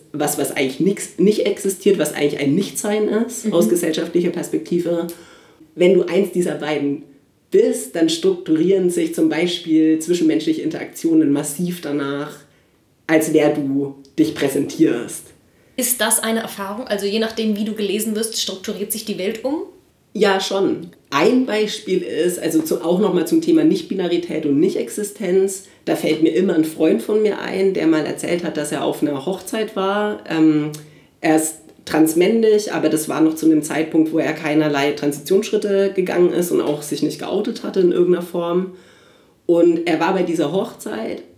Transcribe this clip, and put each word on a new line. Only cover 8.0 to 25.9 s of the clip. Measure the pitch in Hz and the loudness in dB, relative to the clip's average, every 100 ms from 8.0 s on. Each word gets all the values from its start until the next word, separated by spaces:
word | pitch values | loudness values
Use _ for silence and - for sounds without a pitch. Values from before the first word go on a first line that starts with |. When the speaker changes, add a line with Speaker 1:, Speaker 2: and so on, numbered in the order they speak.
| 160 | 0
Speaker 1:
strukturieren | - 190 180 - 156 175 190 180 | 2 0 0 0 2 4 2 2
sich | 175 160 | 0 -2
zum | - 160 | 0 0
Beispiel | 151 175 - 165 160 156 156 | 2 -2 -2 0 4 4 2
zwischenmenschliche | 170 175 160 151 - 156 | 0 2 2 2 0 -2
Interaktionen | 151 156 - - 165 160 143 | -4 -6 -10 -4 2 4 4
massiv | 143 151 - 175 175 | 2 -2 -4 -4 -4
danach, | 147 147 139 143 147 - - _ _ _ _ _ - | -6 -4 -4 -6 -8 -12 -20 _ _ _ _ _ 0
als | 160 156 | 2 2
wer | 151 151 | 2 2
du | 156 139 139 139 - - - | 2 -2 -2 -4 -8 -6 0
dich | 156 | 0
präsentierst. | - 143 143 - - 156 120 117 - - - _ _ _ - | 0 -2 -2 -2 2 2 2 -6 -12 -16 -20 _ _ _ -6
Speaker 2:
Ist | 247 - | -4 -2
das | 220 226 | 0 0
eine | 226 226 | -2 -4
Erfahrung? | 226 - 196 214 254 | -4 -8 -10 -8 -6
Also | 208 | -4
je | 202 214 | -2 -2
nachdem, | 220 220 220 202 | -2 -2 -2 -2
wie | 220 | -4
du | |
gelesen | 214 202 208 220 214 | -4 -2 -2 -2 -2
wirst, | 220 - | -4 -4
strukturiert | - 190 - 185 208 | -6 -8 -8 -8 -6
sich | 214 | -6
die | - 180 | -6 -6
Welt | 190 220 | -4 -4
um? | 262 311 392 - _ _ _ | -4 -6 -8 -16 _ _ _
Speaker 1:
Ja, | - 196 190 | 0 2 2
schon. | - 190 185 - - - _ | 0 0 0 -2 -8 -20 _
Ein | 143 202 254 | 0 2 2
Beispiel | 254 214 214 - - - | 2 -2 -2 -4 -4 -4
ist, | - 131 175 175 | -2 -2 -2 -2
also | 160 160 | -2 0
zu, | 156 - | 0 -2
auch | 165 180 | 0 2
noch | 202 | 2
mal | 170 160 | 2 2
zum | 160 | 2
Thema | 165 160 | 4 4
Nicht-Binarität | 151 196 - 190 175 170 170 156 151 | 4 2 -2 -4 -2 -2 -2 -4 0
und | 143 | 2
Nicht-Existenz, | 185 - - - 202 - 190 190 196 196 - _ | 2 0 -4 -6 -8 -6 0 2 0 -2 -14 _
da | - | -4